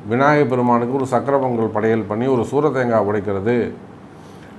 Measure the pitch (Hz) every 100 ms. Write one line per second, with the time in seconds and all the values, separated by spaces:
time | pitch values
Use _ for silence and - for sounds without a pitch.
0 | 101 120 139 147 135 123 123 120 120 135
1 | 131 123 120 139 131 120 110 107 110 113
2 | 98 104 127 127 107 135 147 131 120 110
3 | 101 104 98 98 101 120 101 - - -
4 | - - - - -